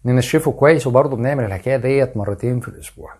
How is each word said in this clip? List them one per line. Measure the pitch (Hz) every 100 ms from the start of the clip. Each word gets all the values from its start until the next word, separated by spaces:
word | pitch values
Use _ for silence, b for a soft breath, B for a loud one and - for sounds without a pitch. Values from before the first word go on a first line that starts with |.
ننشفه | 123 127 - 160 156
كويس، | - 143 156 127
وبرضه | 123 143 117
بنعمل | 127 143
الحكايه | 107 95 131 131
ديت | 127 139 131 110
مرتين | 98 98 123 123
في | -
الاسبوع. | - - - -